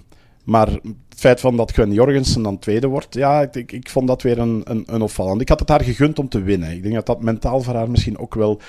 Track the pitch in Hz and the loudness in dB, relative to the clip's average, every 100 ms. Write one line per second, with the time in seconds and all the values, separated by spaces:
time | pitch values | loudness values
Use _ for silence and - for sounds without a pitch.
0 | - - _ _ - 110 107 - 110 107 | -12 -20 _ _ 0 2 2 0 -8 -16
1 | - - 131 123 131 120 113 - 107 101 | -18 2 4 4 2 0 0 2 2 4
2 | 135 139 131 131 107 98 - 107 135 139 | 4 2 0 0 -2 -4 -2 0 0 -4
3 | - 117 139 147 143 127 120 120 - 135 | -6 -2 2 2 0 -4 -12 -14 -4 0
4 | 127 123 127 117 117 113 - 113 - 113 | 0 0 0 2 0 -2 -4 -6 -4 -2
5 | 104 - 92 104 139 - - 143 123 117 | -2 -2 -2 0 0 0 2 2 2 2
6 | 151 156 135 110 92 95 80 87 101 113 | 2 0 -4 -2 0 -2 -2 -6 -4 -4
7 | 104 117 113 110 123 131 123 120 113 120 | -2 -2 -2 -2 0 -2 -2 -4 0 0
8 | - 104 - 113 107 104 | 0 -6 -8 0 0 0